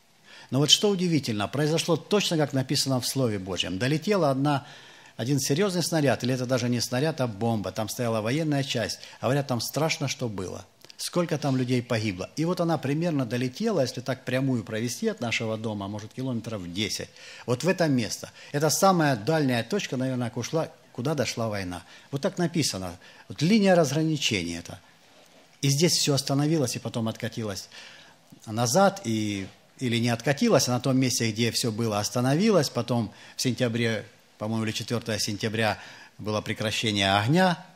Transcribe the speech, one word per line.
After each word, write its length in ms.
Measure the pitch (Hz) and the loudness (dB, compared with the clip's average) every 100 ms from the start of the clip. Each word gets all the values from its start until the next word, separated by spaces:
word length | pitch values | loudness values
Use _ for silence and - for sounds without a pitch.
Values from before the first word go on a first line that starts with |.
| _ _ - - - | _ _ -20 -20 -4
Но 80 | 127 | 0
вот 140 | 143 | 4
что 180 | - 208 | 4 4
удивительно, 580 | 196 180 156 - 107 101 | 2 2 0 0 -2 -2
произошло 480 | 139 151 160 - 156 | 0 0 0 0 0
точно, 400 | - 208 196 165 | 2 0 2 0
как 160 | 139 | 0
написано 460 | 135 127 143 135 127 | 0 0 -2 0 0
в 60 | 120 | -2
Слове 320 | 135 123 104 | 0 0 -2
Божьем. 400 | 95 87 87 92 | -4 -4 -4 -2
Долетела 540 | 127 156 202 202 147 | 0 0 0 2 2
одна, 340 | 131 143 139 - - - - - - | 2 2 0 -4 -20 -20 -20 -20 -8
один 220 | 117 143 | -2 0
серьёзный 440 | - 143 208 180 | 2 0 0 0
снаряд, 400 | 151 160 139 107 | 0 2 2 2
или 100 | 123 | 0
это 140 | 131 127 | -2 0
даже 200 | 131 120 | 0 0
не 140 | 120 | 0
снаряд, 400 | - 123 156 156 | 0 -2 -2 -2
а 60 | 123 | -4
бомба. 440 | 98 117 113 92 | -2 0 0 -2
Там 160 | 98 107 | -4 -6
стояла 320 | - 120 113 | -4 -2 0
военная 420 | 107 147 160 139 | 0 0 0 0
часть. 360 | 135 123 95 - - - | 0 -2 -2 -4 -12 -4
Говорят, 240 | 110 143 139 | 0 0 0
там 160 | 120 | -2
страшно, 460 | - 139 160 - 135 | -2 0 0 0 -4
что 220 | - 123 | -4 -6
было. 360 | 98 90 92 - _ - - | -6 -8 -10 -16 _ -20 -10
Сколько 400 | - 180 170 147 | -4 -2 -2 -2
там 200 | 143 131 | 0 0
людей 260 | 123 127 | 2 0
погибло. 460 | 120 117 107 90 92 - | 0 0 0 -2 -6 -4
И 80 | 165 | -2
вот 160 | 180 | 0
она 160 | 170 160 | 0 0
примерно 480 | 127 147 175 147 120 | 0 -2 0 -2 -2
долетела, 560 | 120 123 - 226 185 | -2 -4 -2 -2 2
если 200 | 123 - | 0 -2
так 220 | 123 123 | -6 -6
прямую 400 | - 127 135 123 | -2 0 2 0
провести 460 | 95 107 117 - 220 | -2 -4 -4 -2 -4
от 100 | - | -2
нашего 380 | 117 107 113 110 | -2 -2 -2 -4
дома, 300 | 113 104 98 | -4 -4 -6
может, 260 | 107 107 | -8 -10
километров 600 | - 131 117 117 107 87 | -8 -4 -4 -4 -8 -6
десять. 360 | 87 101 - - - - - - | -2 -2 -2 -10 -14 -20 -12 -2
Вот 180 | 120 | 0
в 40 | 165 | 2
это 200 | 185 160 | 2 4
место. 440 | 127 104 - - - - | 2 0 -6 -12 -16 -8
Это 160 | 147 156 | 0 2
самая 460 | - 196 180 151 120 | 4 6 6 4 2
дальняя 440 | 110 160 139 120 | 2 2 2 2
точка, 360 | 113 202 - 127 | 0 -4 -2 -4
наверное, 340 | 131 127 120 | -2 -2 -4
ушла, 360 | 135 113 160 147 - - | -4 -4 -2 -4 -8 -18
куда 200 | - 131 | -6 -2
дошла 360 | 151 113 - 113 | 0 -2 -2 -2
война. 340 | 101 92 87 - - - | -2 -6 -8 -12 -20 -8
Вот 100 | 139 | -4
так 160 | 190 - | -4 0
написано. 580 | 170 170 135 95 92 87 - - - | 0 2 0 -2 -8 -10 -18 -20 -16
Вот 140 | 107 | -2
линия 340 | 156 226 196 175 | 4 6 8 6
разграничения 840 | 143 151 156 151 - 101 85 85 | 6 2 0 0 0 0 -2 -6
это. 200 | - - - - _ - - - - - | -8 -16 -20 -20 _ -20 -20 -20 -20 -2
И 60 | 139 | 0
здесь 300 | 139 170 - | 4 4 4
всё 160 | - | 2
остановилось, 640 | 139 135 139 147 165 127 - | 0 2 0 2 2 0 -2
и 20 | |
потом 300 | 117 120 113 | -6 -4 -4
откатилось 580 | 110 107 - 107 95 - - - - - - _ - - | -4 -6 -6 -6 -6 -10 -18 -20 -20 -20 -20 _ -20 -8
назад, 560 | 110 120 165 196 190 | -2 2 6 4 2
и, 440 | 120 110 107 101 95 - _ - | -2 -2 0 -2 -6 -12 _ -6
или 180 | 127 117 | -2 2
не 100 | 120 | 2
откатилось, 640 | 117 151 139 240 151 - | 0 0 2 4 4 4
а 20 | |
на 80 | 123 | 0
том 180 | 139 131 | 2 2
месте, 320 | 131 - 117 | 2 2 -2
где 220 | 107 117 | 2 0
всё 220 | 117 123 | 0 -2
было, 260 | 107 117 104 | 0 0 0
остановилось. 720 | 104 123 127 151 226 185 131 | 0 0 2 2 4 4 2
Потом 420 | 120 117 120 101 - - - | -2 -2 -2 -2 -8 -20 -4
в 60 | |
сентябре, 640 | 131 117 123 117 117 110 - - _ - | -2 0 0 0 0 -2 -6 -20 _ -10
по-моему, 260 | 107 113 | -4 -2
или 80 | 110 | -2
четвёртое 480 | 110 113 113 - 104 | -4 -4 -4 -2 -4
сентября 580 | - 104 113 110 110 98 - - - - | -2 -2 -2 0 0 0 -8 -20 -20 -12
было 220 | 104 104 | -4 -4
прекращение 760 | 101 107 107 - 113 104 98 101 | -2 -4 -2 -2 0 2 4 4
огня. 480 | 110 170 185 165 - | 4 4 4 2 -6